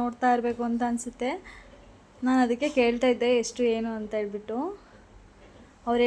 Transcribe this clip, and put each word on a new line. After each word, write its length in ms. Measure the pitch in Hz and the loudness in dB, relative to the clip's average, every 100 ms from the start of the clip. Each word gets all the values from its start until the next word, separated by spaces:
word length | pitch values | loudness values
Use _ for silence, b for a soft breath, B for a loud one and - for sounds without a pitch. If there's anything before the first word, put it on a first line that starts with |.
ನೋಡ್ತಾ 260 | 240 233 254 240 | -2 0 2 2
ಇರಬೇಕು 280 | 240 233 240 | 0 -4 -2
ಅಂತ 140 | 233 240 | -2 -2
ಅನಿಸುತ್ತೆ. 400 | 233 240 - 247 370 B B B B B - _ - 254 | -2 -6 -6 -6 -6 B B B B B -20 _ -4 0
ನಾನು 120 | 262 247 | 2 2
ಅದಕ್ಕೆ 240 | 240 294 285 | 2 0 4
ಕೇಳ್ತಾ 320 | 233 233 254 240 | 2 4 2 2
ಇದ್ದೆ 160 | 240 247 | 2 2
ಎಷ್ಟು 220 | 226 - 240 226 | 0 0 0 0
ಏನು 160 | 226 220 | -4 -6
ಅಂತ 140 | 214 214 | -6 -4
ಹೇಳ್ಬಿಟ್ಟು. 380 | 202 202 208 226 339 403 B B B - - - B B B B 240 | -4 -8 -8 -6 -6 -10 B B B -20 -20 -20 B B B B -2
ಅವ್ರು 120 | 240 | 2